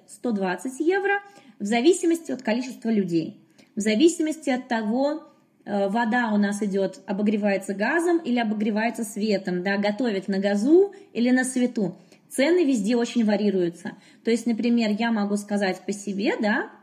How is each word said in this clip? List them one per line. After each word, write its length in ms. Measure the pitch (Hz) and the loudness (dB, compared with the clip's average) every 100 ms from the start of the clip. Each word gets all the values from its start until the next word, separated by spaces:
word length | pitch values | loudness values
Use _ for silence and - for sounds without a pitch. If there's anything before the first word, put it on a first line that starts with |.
| - | -20
сто 240 | - 247 | -8 -4
двадцать 480 | 202 185 185 262 262 | -2 -2 -4 -6 -2
евро 400 | 320 392 403 403 403 - - - | 0 0 0 -2 -4 -20 -20 -10
в 60 | 208 | -2
зависимости 640 | 233 285 370 339 330 - | 2 4 4 2 -2 -4
от 100 | 254 | -6
количества 480 | - 233 254 214 226 | -2 -2 -4 -6 0
людей. 520 | 214 175 165 - - _ _ - - | 0 0 -2 -2 -10 _ _ -12 -4
В 60 | |
зависимости 680 | 202 214 330 330 311 311 - | 0 4 4 4 -2 -2 -2
от 200 | 254 - | -2 -2
того, 540 | 226 214 247 285 311 - _ _ _ - | -2 -2 0 0 -2 -10 _ _ _ -6
э, 240 | 202 196 | -2 0
вода 420 | 226 233 247 233 | 0 0 0 2
у 40 | 208 | 2
нас 240 | 202 208 | 0 0
идет, 380 | 202 196 190 - - | -2 0 -2 -4 -8
обогревается 680 | 196 208 208 202 196 196 | -2 0 0 0 0 -2
газом 460 | 196 226 330 349 339 | -4 0 0 2 0
или 200 | 262 240 | 0 -2
обогревается 640 | 220 214 214 214 233 226 | 0 -2 -2 0 -2 -4
светом, 600 | 220 202 214 196 196 180 | -8 -4 0 0 -2 -4
да, 120 | 190 202 | -2 0
готовят 520 | 208 208 247 190 190 | 0 0 -2 -2 -2
на 100 | 196 | -2
газу 540 | 202 202 247 339 392 - - | 0 0 6 6 4 -2 -10
или 200 | - 247 | -2 2
на 120 | 254 | 2
свету. 540 | 254 254 247 240 180 - - - _ | 2 0 0 0 -4 -4 -18 -20 _
Цены 340 | - 277 359 | 0 2 4
везде 320 | 277 247 196 240 | 4 2 2 0
очень 300 | 233 240 214 | 0 0 2
варьируются. 640 | 202 208 185 175 175 - - - - | 2 2 2 0 -4 -12 -16 -20 -8
То 80 | 226 | -2
есть, 140 | 233 233 | 0 0
например, 460 | 226 240 233 214 208 | 0 2 2 2 0
я 140 | 233 | 0
могу 240 | 214 202 202 | 0 0 -2
сказать 460 | - 202 190 - - | -2 0 0 -2 -6
по 60 | |
себе, 440 | 202 - 196 240 494 | -8 -6 -2 -2 0
да, 300 | 214 254 427 - | 0 0 -4 -12